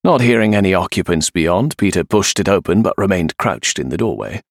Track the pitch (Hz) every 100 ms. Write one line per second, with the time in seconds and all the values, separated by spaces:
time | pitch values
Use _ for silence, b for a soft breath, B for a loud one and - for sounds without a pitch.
0 | 185 147 120 117 107 104 98 92 90 -
1 | 87 85 78 87 80 90 143 - 101 90
2 | 80 107 98 - 95 98 - 95 110 -
3 | 101 92 80 - 113 67 - - 67 82
4 | 113 53 50 110 _